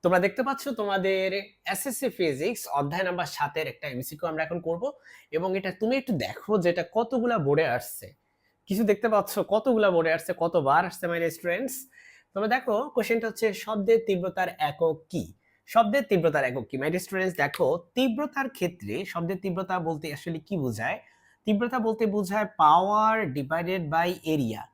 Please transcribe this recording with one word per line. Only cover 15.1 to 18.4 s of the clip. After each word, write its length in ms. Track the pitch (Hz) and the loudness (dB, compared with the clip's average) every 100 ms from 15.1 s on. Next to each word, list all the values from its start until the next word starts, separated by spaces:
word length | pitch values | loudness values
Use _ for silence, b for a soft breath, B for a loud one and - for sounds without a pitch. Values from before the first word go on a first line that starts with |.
কি?" 240 | 170 85 - _ _ _ | -6 -6 -12 _ _ _
শব্দের 360 | 226 214 269 | 2 4 2
তীব্রতার 420 | 277 190 165 147 | 2 2 4 2
একক 200 | 131 131 110 | 0 -4 -6
কি? 80 | 131 | -4
My 80 | 147 | -2
dear 120 | 180 | -4
স্টুডেন্টস, 380 | 185 190 190 175 | -4 -2 -2 0
দেখো, 540 | 147 - 147 170 - | -2 2 0 0 -2
তীব্রতার 540 | - 262 220 294 269 | 0 0 0 -4 -4